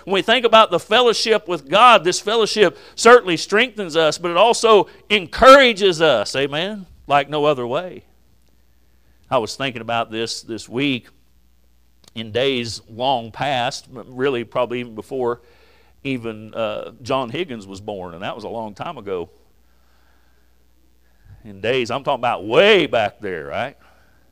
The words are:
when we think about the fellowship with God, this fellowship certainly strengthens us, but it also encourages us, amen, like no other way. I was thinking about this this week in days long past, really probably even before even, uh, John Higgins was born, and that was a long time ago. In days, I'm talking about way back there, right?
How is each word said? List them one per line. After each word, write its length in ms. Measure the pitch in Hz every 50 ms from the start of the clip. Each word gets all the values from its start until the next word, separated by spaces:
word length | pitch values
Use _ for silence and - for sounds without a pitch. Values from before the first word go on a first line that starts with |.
| -
when 100 | 165 196
we 80 | 190
think 240 | 170 - 226 254 233
about 240 | 226 220 220 214 -
the 80 | 180 165
fellowship 720 | - - 214 240 254 240 202 - - 226 214 208 - 170
with 200 | 175 156 143 135
God, 360 | 160 202 240 254 233 196 151
this 160 | 180 170 -
fellowship 580 | - 208 220 233 214 196 - 214 202 170 139 - - - -
certainly 420 | - - 226 247 247 185 185 170
strengthens 600 | 156 - - 196 214 240 262 208 208 202 170 143
us, 200 | 165 160 151 147
but 140 | - 170 175
it 60 | 170
also 520 | 175 202 233 220 - - 220 220 196 165 - - - _ -
encourages 920 | 208 214 175 - - - - 262 269 285 269 240 226 180 208 190 175 151
us, 360 | 165 156 131 107 101 - -
amen, 500 | 131 139 143 139 151 170 196 214 208 185 - - _ -
like 220 | - 139 143 143 135
no 160 | 147 151 147
other 220 | 151 151 127 123
way. 380 | 117 123 156 180 185 - - - _ _ _ _ _ _ _ _ _ _ _ _ _ _ _ _ _ _ _ _ _ _ _ _ -
I 100 | 131 127
was 180 | 110 104 -
thinking 260 | - 135 135 117 120
about 280 | 113 113 117 117 117 113
this 320 | 107 110 117 113 - -
this 260 | - - 117 104 - -
week 400 | 107 123 143 143 131 117 - - _ _ _ _ _ _ _ _ _ _ _ _ _ _ _ _ _ _ _ - -
in 160 | 117 110 113
days 520 | 104 117 131 139 135 123 120 113 107 - - -
long 440 | 110 107 123 135 139 120 117 113
past, 560 | 101 - 131 139 143 123 120 131 - - - 131
really 540 | 131 120 95 - 127 123 127 135 135 120 117
probably 360 | 104 - 127 123 113 120 123
even 140 | 123 120 110
before 460 | 107 104 - 139 131 123 117 123 - _ _ _ _ _ _ _ _ _ _ _ _ -
even, 500 | 139 135 123 113 117 110 107 110 110 -
uh, 380 | - 113 107 107 113 - - 120 -
John 280 | 131 107 135 135 131 113
Higgins 360 | 117 156 180 165 123 113 95
was 140 | 98 98 95
born, 340 | 104 107 104 95 90 90 85
and 80 | 85
that 120 | 98 127 -
was 100 | 120 104
a 40 | 92
long 260 | 101 117 113 107 101
time 240 | - 139 165 170 131
ago. 320 | 104 98 95 90 85 - _ _ _ _ _ _ _ _ _ _ _ _ _ _ _ _ _ _ _ _ _ _ _ _ _ _ _ _ _ _ _ _ _ _ _ _ _ _ _ - - -
In 180 | - 110 101 95
days, 300 | 95 110 131 131 117 110
I'm 140 | 117 143 135
talking 160 | 151 143 120
about 240 | 123 123 110 85 90
way 420 | 104 117 151 196 208 220 190 160
back 320 | 139 - 117 107 101 - -
there, 260 | 104 98 92 80 71
right? 300 | 69 76 95 117 139 143 _ _ _ _ _ _ _ _ _ _ _